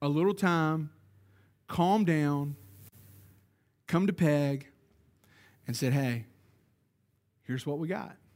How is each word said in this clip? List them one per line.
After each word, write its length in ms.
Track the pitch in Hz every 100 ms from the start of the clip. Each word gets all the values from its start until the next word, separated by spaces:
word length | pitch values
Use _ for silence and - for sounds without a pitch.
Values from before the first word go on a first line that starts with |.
a 60 | 143
little 260 | 151 185
time, 580 | 202 190 170 156 160 151 - _ _ _ _ _ _ -
calmed 400 | - 175 214 180
down, 480 | 156 147 143 143 143 - - - - - - - - _ _ _ _ -
come 200 | 165 202
to 60 |
Peg, 540 | 175 160 147 143 139 - _ _ _ _ _ _ _ - _ -
and 80 | 117
said, 180 | 123
"Hey, 320 | 139 131 117 110 _ _ _ _ _ _ _ _ _ _ _
here's 220 | - 127 147
what 140 | 147
we 80 | 165
got. 300 | 180 - - _